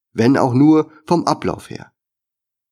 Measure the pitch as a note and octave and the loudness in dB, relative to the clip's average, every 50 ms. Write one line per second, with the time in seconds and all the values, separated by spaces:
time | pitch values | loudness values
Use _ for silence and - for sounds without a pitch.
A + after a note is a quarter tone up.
0 | _ _ _ F2+ A2 A#2+ C#3 G2 F#2 C3 A#2 B2+ C#3+ D3+ D#3 D#3 D3+ - - - | _ _ _ -2 0 2 2 2 0 0 2 2 4 4 4 2 0 -2 -8 -16
1 | _ - F3 E3+ - - D#3 D3 - - D#2 - - - - - - - _ _ | _ -4 -4 -2 -2 -2 -4 -4 -4 -8 -8 -8 -12 -18 -20 -20 -20 -20 _ _
2 | _ _ _ _ _ _ _ _ _ _ _ _ _ _ | _ _ _ _ _ _ _ _ _ _ _ _ _ _